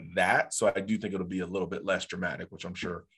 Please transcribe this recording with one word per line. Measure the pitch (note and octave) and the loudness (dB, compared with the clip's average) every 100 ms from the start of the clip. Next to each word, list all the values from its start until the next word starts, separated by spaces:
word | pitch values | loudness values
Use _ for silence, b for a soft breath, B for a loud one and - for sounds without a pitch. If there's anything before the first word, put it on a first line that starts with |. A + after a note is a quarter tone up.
| E2 F2+ | -2 2
that, | F2+ B2+ - - | 6 6 2 2
so | G#2+ G2 | 2 2
I | |
do | G2 G#2+ | 0 0
think | G#2 | 0
it'll | F#2+ F2+ | -4 -2
be | F#2 | -2
a | F2 | -2
little | F#2+ F#2 | -2 -2
bit | F#2 G2 | -2 0
less | F#2 - | 0 0
dramatic, | F2 F2 C#2+ F2 | -4 -4 -4 -10
which | F#2 F#2+ | -10 -10
I'm | |
sure | F2 F2+ E2 - | -6 -4 -6 -10